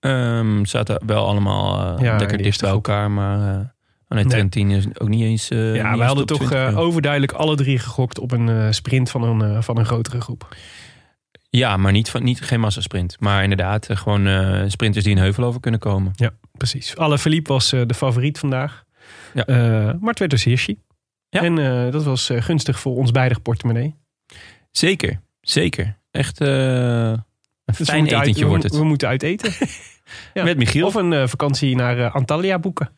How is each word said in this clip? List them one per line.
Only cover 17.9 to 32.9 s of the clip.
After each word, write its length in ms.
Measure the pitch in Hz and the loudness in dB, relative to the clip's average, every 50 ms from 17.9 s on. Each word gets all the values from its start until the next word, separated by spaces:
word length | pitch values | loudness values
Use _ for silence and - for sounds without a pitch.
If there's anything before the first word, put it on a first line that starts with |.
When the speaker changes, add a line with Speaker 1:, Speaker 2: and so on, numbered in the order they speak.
| 120 | 0
Speaker 2:
favoriet 440 | - - 131 117 123 127 147 151 - | -2 0 0 0 0 0 -2 -2 -2
vandaag. 460 | - 139 131 127 135 151 - - _ _ _ _ - - - - - - - | -4 -2 -2 -2 -4 -6 -8 -14 _ _ _ _ -20 -20 -20 -20 -20 -8 -4
Speaker 1:
Ja. 100 | 135 - | -4 0
Speaker 2:
Eh, 120 | - 131 123 120 117 113 110 107 | 2 4 4 4 4 4 2 2
maar 260 | 104 131 170 202 226 | 0 -2 0 -2 -2
het 80 | 233 - | 0 0
werd 120 | 202 170 | 0 2
dus 140 | 139 113 - | 2 2 2
Hirschi. 340 | - 123 127 - - 208 - _ _ _ _ _ _ _ _ _ _ | 2 2 2 0 -4 -6 -8 _ _ _ _ _ _ _ _ _ _
Speaker 1:
Ja. 120 | - 190 | -2 0
Speaker 2:
En, 160 | 175 175 170 160 | 2 2 2 2
eh, 340 | 147 131 127 123 123 123 | 2 0 0 0 0 0
dat 120 | 131 151 151 | -2 -2 0
was, 260 | 147 131 127 - - | 0 0 -2 -2 -2
eh, 120 | 123 120 | -2 -2
gunstig 380 | 117 - 170 147 - - 123 - | 0 0 0 0 0 0 -4 -2
voor 160 | - 139 127 | -2 -4 -2
ons 140 | 120 135 120 | 0 2 2
beider 300 | 117 135 127 127 120 - | 2 2 2 2 0 -2
portemonnee. 540 | - - 117 110 - 120 117 117 123 151 151 _ _ _ _ _ _ _ - - - - - _ _ _ | -2 -4 -4 -2 0 -2 0 0 -2 -4 -6 _ _ _ _ _ _ _ -20 -20 -20 -20 -20 _ _ _
Speaker 1:
Zeker, 500 | _ - - 170 196 160 - 87 - 92 - _ _ _ | _ 0 0 2 2 0 -2 -4 -4 -6 -10 _ _ _
zeker. 560 | _ - - 147 170 165 - - 90 107 104 _ _ _ | _ -2 0 0 0 0 -2 -2 -4 -6 -6 _ _ _
Echt, 300 | _ 170 143 - - - | _ -4 -4 -4 -2 -2
eh, 80 | 151 139 | -2 0
een 760 | 139 135 131 131 127 123 123 123 120 117 117 113 113 113 110 _ _ _ _ _ _ _ _ | 0 2 0 0 0 0 0 0 0 0 0 0 -2 -4 -6 _ _ _ _ _ _ _ _
Speaker 2:
Dus 140 | - 104 - | -6 -4 -2
we 60 | 165 | 0
Speaker 1:
fijn 140 | 143 147 156 | 0 2 2
Speaker 2:
moeten 180 | 151 147 - 139 | 2 2 2 2
uit, 80 | 143 | 2
Speaker 1:
etentje 160 | 143 - - - | 2 2 2 2
Speaker 2:
we 40 | - | 2
Speaker 1:
wordt 120 | - - 151 | 2 2 2
Speaker 2:
mo-, 40 | 139 | 0
Speaker 1:
het. 80 | - 151 | 0 2
Speaker 2:
we 60 | 156 | 2
moeten 240 | 156 151 139 147 120 | 2 2 0 0 -2
uit 140 | 127 131 | -2 -2
eten. 300 | - 156 180 214 - 220 | -2 -4 -4 -2 -4 -6
Speaker 1:
<laughs> 400 | 175 - 277 - - - - - - _ _ _ - - - - _ | -4 -4 -4 -6 -6 -12 -20 -20 -20 _ _ _ -20 -20 -20 -10 _
Speaker 2:
Ja. 100 | 202 180 | -2 0
Speaker 1:
Met 120 | 170 175 | 0 2
Michiel. 300 | 143 123 - - 139 170 | 2 0 0 2 2 0
Speaker 2:
Of 80 | 202 202 | 2 0
een, 180 | 220 190 175 | 0 0 2
eh, 140 | 165 143 135 | 2 2 0
vakantie 500 | 123 - - 151 143 135 - 147 135 127 | 0 -2 -2 -2 -2 0 0 0 0 0
naar, 220 | 123 123 120 123 120 | 0 0 0 0 0
eh, 160 | 120 117 - | -2 -2 0
Antalya 440 | 143 127 113 147 160 180 196 190 180 | -2 -2 0 0 0 0 -2 -2 -2
boeken. 300 | 165 190 170 - 151 - | -2 -4 -4 -4 -6 -6